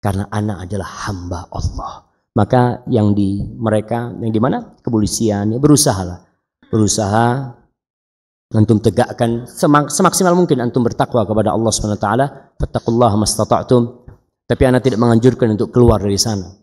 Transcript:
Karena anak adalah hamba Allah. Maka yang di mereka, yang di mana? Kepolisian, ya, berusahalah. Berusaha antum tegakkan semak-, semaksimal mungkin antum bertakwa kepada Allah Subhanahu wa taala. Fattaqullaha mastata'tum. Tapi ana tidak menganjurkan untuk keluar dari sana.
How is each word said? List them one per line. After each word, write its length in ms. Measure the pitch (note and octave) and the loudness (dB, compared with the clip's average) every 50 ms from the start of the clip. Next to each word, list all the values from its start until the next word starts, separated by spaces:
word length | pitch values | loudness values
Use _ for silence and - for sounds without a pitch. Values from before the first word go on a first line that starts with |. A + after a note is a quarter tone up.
Karena 240 | _ G#2+ F#2+ F#2 G2+ - - | _ -4 -4 -4 -6 -6 -4
anak 320 | G#2+ G#2 G#2+ G#2 E2 F2+ | -4 -4 -4 -6 -8 -10
adalah 240 | F2 G2+ G2 F2+ - - - - | -8 -8 -8 -8 -8 -10 -12 -10
hamba 400 | - G2+ F#2 F2 F2 F2+ F2 F#2+ - - | -8 -8 -8 -8 -8 -10 -10 -10 -12 -12
Allah. 560 | - - - - - - - - - _ _ _ _ _ _ _ | -6 -6 -6 -6 -6 -12 -12 -14 -16 _ _ _ _ _ _ _
Maka 480 | A#2 G#2 - - B2+ B2 B2 A#2+ - - - | -2 0 2 2 2 2 2 0 -4 -6 -2
yang 240 | B2+ A#2 G#2 G#2 G#2 | 0 2 2 2 2
di 320 | G2+ G2+ G2 G2 G2+ G2+ | 0 0 -2 -2 -4 -6
mereka, 640 | - - - A#2 A2 G#2+ G#2+ G2+ - A#2 A#2 A#2 A#2+ - | -8 -10 -6 -4 0 0 0 -2 -2 -6 -6 -6 -8 -8
yang 160 | - - A2+ A2 | -8 -6 -4 -2
di 80 | A2 | 0
mana? 320 | A2 C3+ F#3 B3 A#3 - - _ | 0 0 -2 -4 -8 -12 -20 _
Kepolisian, 720 | _ - A#2+ A2 G#2 G2 - - A#2 A2 G#2 G2+ G2+ G#2+ A2 | _ -4 -2 0 -2 -2 -2 -2 -2 -2 -2 0 -2 -2 -2
ya, 80 | B2 | 0
berusahalah. 640 | C#3 - D3+ C3+ - C#3+ A2 G2 F#2 F2 F2 - _ _ _ _ _ _ _ _ _ _ - | 4 4 4 4 4 0 -2 -2 -4 -8 -10 -14 _ _ _ _ _ _ _ _ _ _ 0
Berusaha 800 | A2 G#2+ G2+ - - A2 G2 G#2 A2 A#2 A#2+ A#2+ C3+ C#3 C3 A#2+ - _ _ _ _ _ _ _ _ _ _ _ _ _ _ _ _ _ _ - | 0 0 2 0 -2 -2 0 0 2 2 0 0 -2 -6 -10 -14 -18 _ _ _ _ _ _ _ _ _ _ _ _ _ _ _ _ _ _ 0
antum 240 | A2 G#2+ G#2 A#2 G#2 | 0 2 4 2 2
tegakkan 640 | - A#2 F#2+ - A#2+ - G#2 - A#2+ A#2 A#2 A#2 B2 | 2 0 0 0 -2 -2 -2 -4 -2 -2 -2 -4 -8
semak-, 480 | - - - - E3 D3 D3 D3 C3+ - | -12 -8 -2 0 2 4 2 2 0 -2
semaksimal 400 | - F#3+ F3 E3 - F#3+ F3+ F3 | 0 0 2 2 2 2 2 4
mungkin 320 | F3+ F3+ E3 D3+ B2+ A#2+ | 2 4 2 2 0 0
antum 160 | A#2+ A#2 C3+ | -2 0 0
bertakwa 480 | A#2 A2+ - - C#3 - - B2 G#2+ F#2+ | 0 0 0 -2 -4 -2 0 -2 0 0
kepada 240 | G#2+ G#2 G#2 G2 D#2 | 0 0 0 0 0
Allah 160 | G2+ A2+ A2+ | 0 0 0
Subhanahu 320 | G#2 - - G#2+ G#2 G2+ | -2 -2 -2 -2 -2 -2
wa 40 | - G2+ | -2 -2
taala. 180 | G#2 A#2+ C3+ C#3+ C#3 - - _ _ | 0 0 0 -2 -4 -14 -20 _ _
Fattaqullaha 640 | _ - - - A#2+ - - A#2 A#2 B2 A2+ G2+ G#2+ | _ -8 -4 -4 -4 -2 0 2 4 4 4 4 2
mastata'tum. 880 | G#2+ - - - A2 - B2 A2 G#2 - C3 B2 A#2+ A#2 - - _ - - _ _ _ _ _ _ _ | 0 -2 0 -2 0 0 0 0 2 2 2 2 2 0 -6 -14 _ -20 -20 _ _ _ _ _ _ _
Tapi 140 | B2 - - | -2 2 2
ana 160 | C3 B2+ B2+ | 2 2 2
tidak 160 | A2 C3 B2+ | 2 0 0
menganjurkan 640 | G2+ A#2+ A#2+ A#2 A2+ A2+ C3 A#2+ - - A2+ G#2+ G2+ | 2 2 4 4 6 4 4 4 4 0 0 0 -2
untuk 160 | A#2 - - | -4 -2 2
keluar 240 | B2+ B2 A#2 A2+ G2+ | 4 6 6 4 4
dari 160 | F#2 G#2 G2+ | 2 -2 -2
sana. 400 | G2 - A#2 A2 G2+ F2+ F2 F2+ _ | -2 -2 -2 -4 -6 -6 -10 -16 _